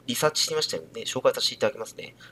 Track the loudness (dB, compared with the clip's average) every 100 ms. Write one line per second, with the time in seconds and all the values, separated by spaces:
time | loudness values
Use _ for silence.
0 | -4 2 2 2 0 0 -2 -4 -8 -10
1 | -6 2 4 4 0 0 0 0 -8 -10
2 | -14 -16 -18